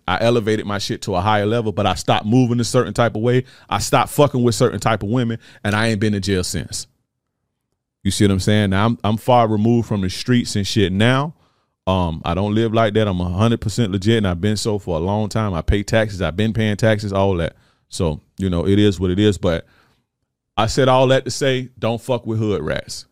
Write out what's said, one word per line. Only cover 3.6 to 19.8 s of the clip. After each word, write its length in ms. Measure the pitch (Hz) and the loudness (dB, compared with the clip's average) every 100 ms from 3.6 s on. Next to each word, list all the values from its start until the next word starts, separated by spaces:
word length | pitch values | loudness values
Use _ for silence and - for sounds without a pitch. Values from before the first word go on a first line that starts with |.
| - | -4
I 80 | - | -4
stopped 340 | - 196 - | 0 0 2
fucking 300 | - 147 127 | 2 2 2
with 120 | 120 | 0
certain 240 | 110 127 104 | 2 0 0
type 240 | - 110 | -2 -2
of 60 | 101 | -2
women, 300 | 123 117 113 - - | -2 -2 -6 -12 -10
and 100 | 104 | -4
I 140 | 104 113 | -2 0
ain't 120 | 107 | 0
been 120 | 107 | 0
to 80 | 101 | 0
jail 240 | 95 95 | 0 -2
since. 420 | 90 85 - - - _ _ _ _ _ _ _ _ _ _ _ | -2 -6 -8 -10 -14 _ _ _ _ _ _ _ _ _ _ _
You 80 | 101 | -4
see 140 | - | 2
what 80 | 104 | 2
I'm 80 | 95 | 2
saying? 300 | 95 107 101 | 2 2 2
Now, 160 | 95 110 | 2 0
I'm, 120 | 117 | 0
I'm 140 | 101 107 | -2 -2
far 320 | - 123 113 | 2 2 4
removed 400 | 107 110 117 113 | 2 2 2 0
from 140 | 107 | -2
the 80 | 92 | -4
streets 460 | - - 123 - 107 | -4 0 0 0 -4
and 100 | 95 | -2
shit 260 | - 95 | 0 0
now. 420 | 95 113 135 147 - _ _ _ _ - | 2 2 2 -2 -8 _ _ _ _ -2
Um, 360 | 92 87 80 | 0 0 -4
I 100 | - | -4
don't 200 | 87 104 | -2 0
live 180 | 104 113 | 0 0
like 220 | 110 113 | 2 2
that. 140 | 107 104 | 2 0
I'm 120 | 92 | 0
a 80 | 90 | -2
hundred 320 | 90 113 117 | 2 2 2
percent 300 | 110 110 113 | -2 -2 -2
legit, 280 | 98 95 117 | 0 2 2
and 100 | 101 | 2
I've 120 | 87 | 0
been 160 | 101 104 | -2 -2
so 220 | 117 104 | -2 -4
for 180 | 92 80 | -4 -4
a 40 | |
long 280 | 90 104 107 | -2 -2 -2
time. 260 | 113 107 | -2 -2
I 80 | 85 | -2
pay 200 | - 104 | -2 -2
taxes. 400 | 104 113 107 95 | 0 0 0 -2
I've 140 | 87 85 | -4 -2
been 160 | 110 | -2
paying 240 | 110 110 104 | 0 -2 0
taxes, 360 | 113 107 104 | 2 0 0
all 240 | 98 98 90 | 0 0 0
that. 180 | 82 - _ _ _ | -4 -8 _ _ _
So, 320 | - 87 76 - - | -4 -4 -4 -10 -6
you 120 | 95 | -2
know, 180 | 87 92 | 0 2
it 120 | 101 | 4
is 220 | 104 82 | 4 2
what 100 | 92 | -2
it 80 | 90 | 2
is, 200 | 107 92 | 2 2
but 280 | 95 82 - _ | -2 -2 -6 _